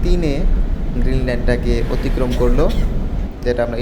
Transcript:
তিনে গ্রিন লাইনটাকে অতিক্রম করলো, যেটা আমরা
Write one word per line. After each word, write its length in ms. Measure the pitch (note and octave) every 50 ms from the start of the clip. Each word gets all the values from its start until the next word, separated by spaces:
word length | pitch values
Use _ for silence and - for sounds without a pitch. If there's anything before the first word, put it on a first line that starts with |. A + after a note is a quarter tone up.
| -
তিনে 300 | F3 F3 F3 E3+ D3+ C#3 C#3+ F3 - - - - - - - - - - A#2+ A#2+
গ্রিন 180 | B2 C3 C3 B2+ B2+
লাইনটাকে 460 | B2 A2+ - - B2 A#2 G#2+ A2 A#2 A#2 A2+ A2 B2+
অতিক্রম 380 | B2 B2 B2+ B2 - B2+ B2+ B2 A#2+
করলো, 240 | B2 A#2+ A#2+ C3 D3+ - - - - - - - - - - - - - - - -
যেটা 180 | B2 B2 B2 A#2+
আমরা 120 | A#2 A#2+ A#2